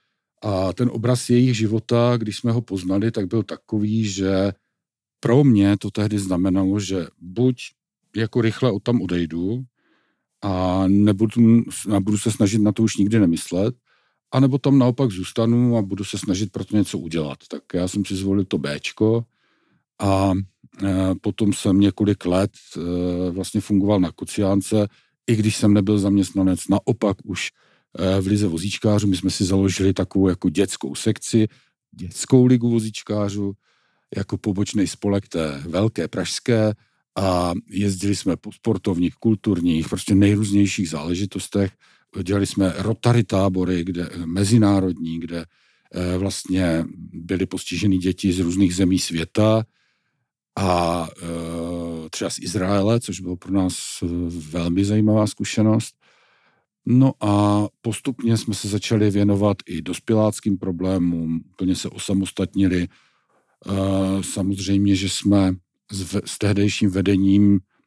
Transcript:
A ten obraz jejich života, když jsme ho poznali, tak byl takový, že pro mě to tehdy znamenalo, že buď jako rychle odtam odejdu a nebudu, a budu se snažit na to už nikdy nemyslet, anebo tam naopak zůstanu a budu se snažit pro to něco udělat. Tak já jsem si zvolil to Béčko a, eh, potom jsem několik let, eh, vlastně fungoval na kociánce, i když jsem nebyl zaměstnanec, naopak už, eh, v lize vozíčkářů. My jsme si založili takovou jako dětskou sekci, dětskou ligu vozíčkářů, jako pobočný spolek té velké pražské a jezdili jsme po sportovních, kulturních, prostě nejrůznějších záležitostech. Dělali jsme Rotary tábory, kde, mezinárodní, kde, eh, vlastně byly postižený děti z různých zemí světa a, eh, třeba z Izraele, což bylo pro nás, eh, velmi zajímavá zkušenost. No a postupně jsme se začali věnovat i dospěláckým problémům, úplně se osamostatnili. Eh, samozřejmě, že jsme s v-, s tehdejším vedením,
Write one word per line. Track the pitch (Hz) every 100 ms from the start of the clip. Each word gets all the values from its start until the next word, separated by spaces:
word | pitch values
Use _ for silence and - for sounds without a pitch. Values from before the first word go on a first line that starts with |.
| _ _ _ _
A | 107 95 92
ten | 90 120
obraz | 117 117 123 -
jejich | 120 127 110
života, | 110 113 - 120 120 120
když | 107 -
jsme | 120
ho | 117
poznali, | 113 95 90 98 113
tak | 110 92
byl | 113
takový, | 101 - _ 107 107 110 107
že | 98 95 95 98 - _ _ _ _ _ _
pro | 113 131
mě | 143 104 98 101
to | 104
tehdy | 107 104 104
znamenalo, | 95 90 95 95 95 104
že | 92 95 73 -
buď | 87 98 127 123 - _ _ _ _ 107
jako | 110 123
rychle | 110 - 127
odtam | 101 - 120
odejdu | 90 87 82 82 92 123 127 _ _ _ _ _ _ _
a | 101 92 92 92 95
nebudu, | 101 104 101 110 120 113 117 - - 98 101
a |
budu | 98 104
se | 113
snažit | - 101 110
na | 104
to | 110
už | 110 -
nikdy | 101 113
nemyslet, | 87 82 - 87 110 - _ _ _ _ _
anebo | 131 135 139
tam | 143 139
naopak | 123 123 131
zůstanu | 92 90 - 113 120 123 117
a |
budu | 98 98
se | 98 101
snažit | - 95 107
pro | 85 -
to | 104
něco | 95 -
udělat. | 82 82 73 67 -
Tak | 71 -
já | 87 92
jsem | 101 95
si | 95
zvolil | 98 98 95
to | 80
Béčko | 71 73 - - 110 113 - _ _ _ _ _ _ -
a, | 98 95 98 95 95 _ _ -
eh, | 98 92 95 92
potom | 107 - 104
jsem | - 104 95
několik | 101 - 104 98 90
let, | 90 101 - - 87
eh, | 87 87 90 87 90
vlastně | 90 92 104
fungoval | - 101 98 101
na | 85
kociánce, | - - - 98 101 - 110 104 - _ _ -
i | 110
když | 107 -
jsem | 107
nebyl | 104 98 104
zaměstnanec, | 98 98 92 98 95 90 -
naopak | 104 - 120 101 98
už, | 104 90 - - _ _ _ -
eh, | 92 95
v | 95
lize | 104 101
vozíčkářů. | 80 101 - 110 104 101
My | 87
jsme | 92
si | - 92
založili | 98 95 90 95
takovou | 95 92 98 95
jako | 87 90
dětskou | 82 95 - - -
sekci, | 110 101 - 113 107 _ _ _ _
dětskou | - 90 - - 131 127
ligu | 123 120
vozíčkářů, | 117 110 - - 104 101 101 101 101 _ _ _ _ _ 98
jako | 95 98
pobočný | 110 95 101 107 87
spolek | - 101 98 -
té | 87 78 71 82
velké | 87 110 - 80
pražské | - 90 - - 113 107 104 _ _ _ -
a | 95 90 90 85 -
jezdili | 98 101 92 101 98
jsme | 95 82
po | 107
sportovních, | - 117 101 104 87 87 -
kulturních, | 113 107 107 90 87 80 80
prostě | 87 - 101
nejrůznějších | 101 104 104 101 98 - 82
záležitostech. | 76 85 90 101 98 - 101 95 - _ _ _ -
Dělali | 90 101 95
jsme | - 92 85
Rotary | 104 110 120 117
tábory, | 101 95 98 92 90 90
kde, | 87 87 87 87 82
mezinárodní, | 90 101 117 101 98 92 82 82 82
kde, | 85 85 82 _ _ _ _
eh, | 87 90 90
vlastně | 98 - - 92 87 82 80 - 85
byly | 85 85 92 -
postižený | 92 - 87 104 92
děti | 92 90 98
z | 90
různých | 87 92 95 90
zemí | 90 92
světa | - 82 85 110 107 110 110 _ _ _ _ _ _ _ _ -
a, | 95 87 85 85 82 -
eh, | 85 85 82 85 85 87 85 82 80
třeba | - 95
z | -
Izraele, | 92 90 92 101 104 117
což | - 90
bylo | 90 87
pro | 90
nás, | 95 92 - - -
eh, | 87 87 85
velmi | 87 76 85 85 87 101
zajímavá | 107 107 107 101
zkušenost. | - - - 110 113 - - _ _ _ _ _ _ _ _ -
No | 127 135 -
a | 104 101 104 104 104 -
postupně | 117 104 139 123 117 110
jsme | -
se | 101 101
začali | 101 - 110 104
věnovat | 101 101 101 104 95 -
i | 80
dospěláckým | 87 85 - 110 107 - 107 95
problémům, | 92 85 92 92 87 85 80 82 -
úplně | - 92 90
se | -
osamostatnili. | - - 98 92 - 92 98 95 90 90 _ _ _ _ _ _ _ -
Eh, | 98 98 95 95 98
samozřejmě, | 82 98 95 98 95 98 101 92
že | 95
jsme | - 101 101 95 92 _ _ -
s | 98
v-, | 90 101 -
s | -
tehdejším | 101 101 101 - 104
vedením, | 92 92 98 98 101 101 98 - _